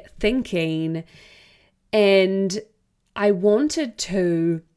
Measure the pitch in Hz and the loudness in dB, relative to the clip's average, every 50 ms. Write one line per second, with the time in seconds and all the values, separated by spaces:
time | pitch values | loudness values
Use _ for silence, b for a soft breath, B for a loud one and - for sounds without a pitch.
0 | - - - - - 214 240 262 233 - - 170 165 160 160 160 160 160 160 160 | -8 -14 -10 -4 -2 -2 -2 -2 -4 -4 -4 -4 -2 -2 -2 -4 -4 -4 -6 -6
1 | 165 B B B B B B B B B B B B B B _ _ _ - 214 | -8 B B B B B B B B B B B B B B _ _ _ 0 2
2 | 208 196 196 196 190 185 190 196 196 190 185 214 214 - _ _ _ _ _ _ | 4 4 6 4 4 2 2 0 -2 -2 -4 -6 -8 -12 _ _ _ _ _ _
3 | _ _ _ - 202 208 208 180 185 208 208 226 285 302 - 330 302 240 220 - | _ _ _ -2 0 2 2 2 2 2 2 2 2 0 -2 -4 -6 -6 -8 -10
4 | - - 180 196 180 175 170 165 165 170 165 165 - _ _ | -10 -6 -2 -2 0 0 0 0 0 0 -2 -4 -6 _ _